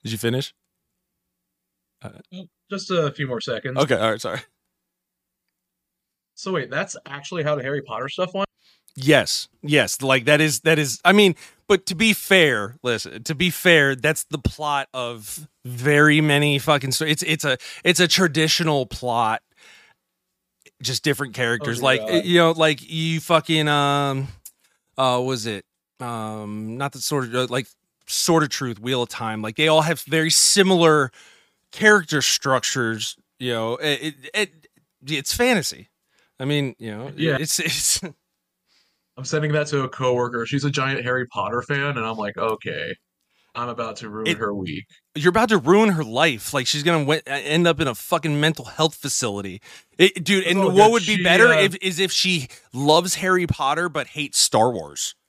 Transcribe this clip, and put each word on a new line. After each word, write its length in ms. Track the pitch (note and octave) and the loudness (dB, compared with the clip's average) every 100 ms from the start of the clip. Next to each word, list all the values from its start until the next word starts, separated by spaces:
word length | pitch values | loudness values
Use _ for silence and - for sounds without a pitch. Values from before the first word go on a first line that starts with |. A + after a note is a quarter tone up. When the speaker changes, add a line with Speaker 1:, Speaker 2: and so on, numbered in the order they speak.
Speaker 1:
Did 80 | A2 | -8
you 60 | A2 | -4
finish? 360 | A#2 B2+ C3+ _ _ _ _ _ _ _ _ _ _ _ _ _ _ _ | -2 -2 -6 _ _ _ _ _ _ _ _ _ _ _ _ _ _ _
Uh, 80 | - - - | -18 -18 -20
Speaker 2:
Mm, 140 | F3+ F3+ _ _ | -18 -18 _ _
just 220 | G3 F#3+ | -10 -4
a 200 | F3+ D3+ | 0 0
few 160 | - C#3 | -2 -6
more 140 | A#2+ | -4
seconds. 360 | - A2 C3+ C3 | -4 -6 -4 0
Speaker 1:
Okay, 180 | C#3+ A#2 | 2 2
all 160 | A2 | 2
right, 100 | G#2+ | 0
sorry. 180 | - F#2 - _ _ _ _ _ _ _ _ _ _ _ _ _ _ _ _ _ _ - | -4 -8 -10 _ _ _ _ _ _ _ _ _ _ _ _ _ _ _ _ _ _ -14
Speaker 2:
So 160 | - | -6
wait, 160 | F3+ A#2+ | -4 -4
that's 260 | C3 - - - | -6 -8 -10 -14
actually 380 | C#3 C#3 F3+ | -14 -10 -4
how 120 | D3+ D3 | -2 -2
the 80 | |
Harry 180 | B2+ C#3+ | -2 -6
Potter 280 | C3+ A2 C3+ | -6 -8 -8
stuff 240 | - F3+ | -4 -4
went? 140 | F#3+ G3 _ _ _ _ - | -4 -6 _ _ _ _ -6
Speaker 1:
Yes, 480 | C3 C#3+ - - - _ | 4 4 4 -4 -8 _
yes, 400 | D3 D3 G#2 - | 0 2 2 -2
like, 240 | C3+ C3 A#2 | 2 2 4
that 160 | D3+ | 4
is, 200 | D#3 A#2+ | 4 0
that 180 | D#3+ D#3+ | 2 2
is, 200 | C#3+ A2+ F3 | 0 0 4
I 80 | |
mean, 220 | G3+ G3+ E3 - _ _ | 6 6 2 -10 _ _
but 180 | G3 - | 0 0
to 80 | F3 | 0
be 180 | A3 | 0
fair, 640 | G#3 - F#3+ D#3 A#2 G2+ B2 | 0 2 4 4 2 -4 -6
listen, 400 | B2 A2+ - - | -4 -4 -4 -12
to 120 | A#2 D3 | -10 -2
be 160 | F3+ | -2
fair, 440 | - F#3 E3 C#3 C3 | 0 4 6 4 2
that's 280 | D3 D#3 | -2 -2
the 160 | - D3+ | -6 -4
plot 480 | - - D3+ C#3+ C3+ | -4 -4 -4 -4 -4
of 560 | B2+ A#2+ A#2+ G#2 - D3+ _ B2 | -8 -8 -10 -12 -16 -16 _ -14
very 540 | A#2+ C3 D3 D3+ D3+ | -4 2 6 6 6
many 380 | D3+ C#3+ D3 C#3 | 4 4 2 0
fucking 340 | C#3 C#3+ C3 | 2 0 0
sto-, 120 | B2+ D#3 | -4 -2
it's, 160 | D3+ | -2
it's 240 | E3+ D3+ D3 | -2 -2 -2
a, 120 | B2+ - - | -4 -6 -4
it's 160 | - F3 | 0 2
a 80 | F3+ | 4
traditional 800 | - F#3 D3 D#3+ - E3 D3 B2 | 4 2 2 0 2 0 0 -2
plot, 560 | - B2 A#2 A2+ A2+ _ _ - - _ _ _ _ _ _ _ _ _ _ | -6 -4 0 0 -2 _ _ -20 -20 _ _ _ _ _ _ _ _ _ _
just 220 | A#2+ C3 | -6 -4
different 320 | D#3 C3 C#3 A2 | -2 -2 -4 -2
characters, 440 | A#2+ A#2+ A2 A#2 | -2 -2 -4 0
Speaker 2:
Oh, 40 | |
Speaker 1:
like, 160 | C3+ C3 | 2 2
Speaker 2:
God. 240 | - E3+ F3 | 2 -2 4
Speaker 1:
you 140 | F3 | 4
know, 120 | E3 | 6
like, 260 | D#3+ D#3+ C#3 - | 4 2 0 -6
you 300 | D#3+ D#3+ D#3+ | -6 -2 -4
fucking, 480 | - E3 - D#3+ D3+ | 2 2 2 0 2
um, 640 | D3 C#3+ C#3+ C#3+ C3+ C#3 - - _ _ _ _ - | 2 2 0 0 -2 -6 -12 -20 _ _ _ _ -2
uh, 240 | C3 B2 | 0 0
was 220 | B2+ B2+ A2 | -2 -4 -6
it, 180 | G2+ - _ _ _ | -8 -12 _ _ _
um, 800 | B2 A#2 A2 G#2+ G#2+ G#2+ A2 A#2+ | -10 -8 -8 -10 -10 -10 -10 -8
not 140 | C#3 | -8
the 80 | C3+ | -6
Sword 260 | - D3 B2 | -4 -4 -2
of, 100 | B2 | -4
uh, 120 | B2+ | -2
like, 160 | B2 B2+ _ _ _ - | -4 -6 _ _ _ -8
Sword 340 | - - E3 | -4 2 4
of 80 | D3+ | 2
Truth, 300 | - B2+ G#2 | -4 -6 -8
Wheel 240 | A#2 B2+ | -4 -2
of 60 | A#2+ | -4
Time, 340 | - A2+ G#2+ | -6 -6 -6
like, 140 | G#2+ A2+ | -6 0
they 100 | D#3 | 2
all 140 | D#3 | 4
have 180 | D#3 D3+ | 2 -2
very 300 | - D#3+ D#3+ | -2 -2 2
similar 800 | D#3 - G3+ F#3+ F#3 E3 D3+ C3 _ - _ _ _ _ | 2 2 4 4 6 6 4 2 _ -20 _ _ _ _
character 520 | - G#3+ G#3 D#3+ D3+ | 2 6 6 4 -2
structures, 920 | - - C#3 B2+ - C3+ A#2 A2 G#2 - _ _ | 0 -2 0 0 0 -4 -4 -4 -8 -12 _ _
you 160 | B2 | -6
know, 220 | A#2 A2 B2+ | -4 -4 -4
it, 260 | D3+ C#3 | -2 -2
it, 280 | D#3+ C#3+ C3 | -4 -12 -8
it, 340 | G#3 G3+ D#3+ _ _ _ _ C3+ | -4 -4 _ _ _ _ _ -8
it's 280 | D3+ - - | -8 -6 0
fantasy. 540 | B3 A3+ C3+ - G2 _ _ _ _ _ | 2 2 -2 -8 -18 _ _ _ _ _
I 60 | C3+ | -4
mean, 300 | D3 C#3 - | -2 -2 -6
you 100 | A2+ G#2+ | -12 -10
know, 140 | C3+ D3 | -12 -4
Speaker 2:
Yeah. 220 | D#3+ C3+ | -2 -2
Speaker 1:
it's, 200 | D#3 - | -2 -4
it's 420 | D#3+ - - - E3+ | -2 -2 -2 -2 -4
<laughs> 40 | - _ _ _ _ _ _ _ _ _ - | -16 _ _ _ _ _ _ _ _ _ -14
Speaker 2:
I'm 80 | C3+ | -4
sending 260 | D#3 D3+ | -2 0
that 120 | D3+ D3 | -2 0
to 120 | C#3+ | -2
a 80 | C3+ | -4
coworker. 560 | - C3 B2 A#2+ A#2+ A#2 | -2 0 0 0 -4 -4
She's 180 | C#3 | -2
a 60 | C#3+ | -2
giant 340 | C#3+ C3+ C3+ | -2 -2 -2
Harry 220 | B2 B2+ B2 | -2 -4 -4
Potter 380 | - F#2+ A#2+ | -6 -4 -6
fan, 340 | A#2+ C#3+ C#3+ B2 | -4 -4 -2 -4
and 80 | A2 | -6
I'm 120 | A2 | -6
like, 200 | G#2 G2 | -8 -4
"Okay, 580 | A2+ A2 - D2+ D#2+ - _ _ _ _ _ - | -4 -4 -6 -8 -8 -10 _ _ _ _ _ -10
I'm 120 | B2 | -8
about 280 | A#2 A2+ G#2+ | -6 -8 -10
to 140 | A2+ | -12
ruin 180 | G#2+ A2+ | -6 -4
Speaker 1:
It 100 | E3+ | -4
Speaker 2:
her 160 | G#2+ | -4
week." 320 | G2+ F2+ D#2 G#2+ _ _ - | -6 -8 -10 -14 _ _ 0
Speaker 1:
You're 160 | D3 | 2
about 180 | F#3 A3+ | 2 2
to 80 | G#3 | 2
ruin 320 | B2+ G3+ A3 | 4 4 6
her 140 | E3+ | 2
life. 500 | A2+ A#2 D#3+ A2+ - | -2 0 0 0 -4
Like, 140 | D3 B2 | -4 -2
she's 160 | D3+ | -2
gonna 200 | D3 E3+ | 0 0
we-, 180 | C#3 D#3 - | 2 -2 -2
end 400 | C#3 C3+ D#3 F3 | -6 -2 2 2
up 120 | D3+ | 2
in 80 | D3+ | -2
a 80 | A2+ | -4
fucking 440 | - E3+ D#3 D3 | -4 -2 -2 0
mental 260 | D3+ D#3+ - | 0 -2 -10
health 280 | - D#3 | -2 -2
facility. 640 | - C#3 - A#2+ G2+ G2 F#2 - - _ _ | -2 -6 -4 -4 -4 -8 -12 -18 -20 _ _
It, 260 | C#4 - | 4 4
dude, 200 | D#3+ G3 | 0 2
Speaker 2:
It's 80 | F3 | 2
Speaker 1:
and 80 | F#3 | 2
Speaker 2:
all 60 | G3 | 2
Speaker 1:
what 60 | F#3 | 6
Speaker 2:
good. 160 | G#3+ | 6
Speaker 1:
would 140 | A#3 F3 | 6 0
be 80 | G#3 | 0
Speaker 2:
She, 80 | |
Speaker 1:
better 240 | F3+ F3+ A#3 | 2 6 6
Speaker 2:
uh, 140 | G#3+ | 6
Speaker 1:
if, 140 | G3 F3+ | 2 0
is 160 | F#3+ E3+ | -6 -2
if 120 | F#3+ | -2
she 380 | - F#3 F3+ C3 - _ | 0 0 -2 -4 -16 _
loves 420 | B2 C#3+ D#3 F3+ - | -4 4 4 2 -4
Harry 320 | F#3+ F#3 E3+ | 0 0 0
Potter 420 | A#2+ C#3 D#3 F3 | -2 -2 -2 -2
but 160 | D3+ B2 | -6 -8
hates 280 | D#3 C#3+ - | -8 -6 0
Star 340 | - A2+ A#2 | 2 4 2
Wars. 440 | A2+ D2+ C#2+ - - | 0 -10 -10 -10 -10